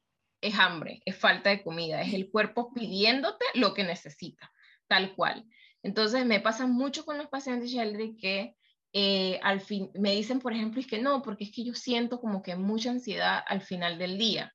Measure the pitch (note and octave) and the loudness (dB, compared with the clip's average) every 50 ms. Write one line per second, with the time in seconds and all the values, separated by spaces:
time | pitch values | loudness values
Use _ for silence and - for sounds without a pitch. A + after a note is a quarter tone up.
0 | _ _ _ _ _ _ _ _ - G3+ G3 G3 F#3+ F3+ F3 D#3+ - - - - | _ _ _ _ _ _ _ _ -6 -4 4 4 4 4 4 -2 -6 -8 -10 -8
1 | _ - F#3+ - - G#3 F3+ F#3 - G3+ G3+ G3 - E3+ D#3+ E3 E3 D#3+ D#3 - | _ -8 -6 2 4 4 4 4 4 2 2 2 0 -6 -6 -4 -4 -4 -2 -2
2 | F3+ F#3 G3+ F#3+ F#3+ - - G#3+ G#3 G#3 - - A#3+ A#3+ - A#3+ A#3 F#3 F#3 F#3+ | -2 -2 -2 -2 -4 0 2 2 2 2 0 -2 -4 -4 -4 -8 -6 -4 0 2
3 | G3+ A3 A#3+ C4+ C4+ F#4+ - - B4 C5 - A#3 B3 G3 - - G3 F3 F3 F#3 | 4 4 4 4 2 -2 0 0 -2 0 2 4 2 2 2 2 -2 -2 -2 -6
4 | - D3+ D3+ - - - - _ - - _ _ _ _ - _ _ _ G3+ F#3+ | -8 -16 -16 -14 -14 -14 -14 _ -20 -20 _ _ _ _ -20 _ _ _ 2 2
5 | F#3+ F#3+ - - E3+ - - - - - _ _ - - _ _ _ G3 G3 G#3+ | 2 0 0 0 0 0 0 -2 -8 -16 _ _ -20 -20 _ _ _ -4 0 2
6 | G#3+ G#3+ A3+ C4 B3+ A#3+ A3 G3 - A3 A3+ A3+ C4 B3+ B3 A#3+ C4 C#4+ C4+ E4 | 2 2 2 2 2 4 2 4 2 2 0 0 0 2 2 2 2 0 -2 -6
7 | D#4 D#4+ D4+ C#4+ D4+ D4 - C4+ C#4 C4+ B3 B3 A#3+ B3 B3+ B3 A3+ G#3+ G#3 G#3 | -8 -6 -6 -8 -6 -6 -8 -8 -4 -4 -4 -4 -4 -4 -2 -2 -2 -2 -2 -4
8 | A3 A3 A3 - - F#3+ G3 G3 G#3 B3 - _ _ _ _ _ _ _ _ G3 | -6 -6 -8 -4 -2 -2 0 0 -2 -6 -10 _ _ _ _ _ _ _ _ 2
9 | G3+ G3 G3 F#3+ F#3+ F#3 F#3 - - G3+ G3 G3 G3 - G#3+ G3+ F#3+ - - F#3+ | 4 4 4 4 2 2 0 0 2 2 2 0 0 -4 -4 -4 -4 -6 -2 0
10 | G3+ G3+ G3+ G#3 G#3+ A3 B3+ C4+ B3+ B3 A3+ A3+ G#3+ A3 A3 C4 B3 - - G#3+ | 2 2 2 2 2 0 0 0 0 0 -2 0 -2 -2 -2 -4 -4 -4 -2 -2
11 | A#3+ C#4 C#4+ C4 C4+ A3+ G3+ - G#3 G#3 - - A3+ B3 A#3 - - - A#3+ A#3 | 2 2 2 0 0 -4 -6 -6 -8 -10 -8 -6 -6 -6 -6 -6 -2 0 0 0
12 | A#3+ A#3 B3 A#3+ - A3 G3+ F#3+ G3 - F3 F3+ F#3+ G3+ G#3+ A3+ A3+ B3 B3 B3 | 0 0 -4 -4 -4 -2 -4 -4 -4 -6 -4 -2 0 0 0 0 0 -2 -2 -4
13 | B3 A3 G#3 G3+ F3+ F#3 F#3+ - - - - G3 F#3+ - F#3+ F3+ F3 E3+ E3 E3 | -4 -4 -2 0 2 2 2 0 0 -2 -4 -4 -2 -4 -6 -2 -2 -2 -2 -2
14 | F#3 F3+ F#3 G3 A3+ A3 F3+ D3+ - - | -4 -4 -2 0 0 2 2 0 -4 -8